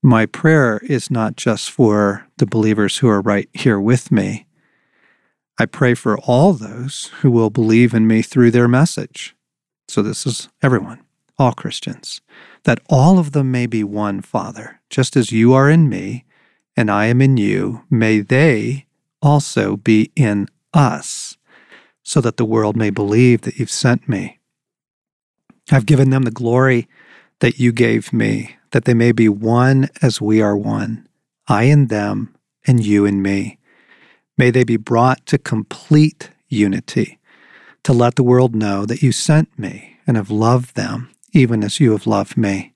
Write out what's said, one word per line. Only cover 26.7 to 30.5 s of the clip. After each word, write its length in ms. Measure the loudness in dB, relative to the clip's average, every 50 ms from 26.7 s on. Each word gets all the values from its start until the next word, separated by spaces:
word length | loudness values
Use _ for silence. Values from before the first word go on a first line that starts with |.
| 2 0 -2 _ _ _ -20 _ -20 -20 _ _ _ _
that 220 | -2 -2 0 2
you 100 | 0 0
gave 420 | 2 2 0 2 2 -2 -4 -4 -4
me, 440 | -2 0 0 -2 -4 -6 -12 -18 _ _ _ -4
that 140 | -2 0
they 80 | 2 2
may 180 | 2 2 2 2
be 160 | 4 2 2
one 600 | 2 0 -2 0 0 2 2 2 2 2 0 -2 _ -2 -2
as 180 | -2 -2 -2
we 220 | -2 0 0 2 2
are 140 | 0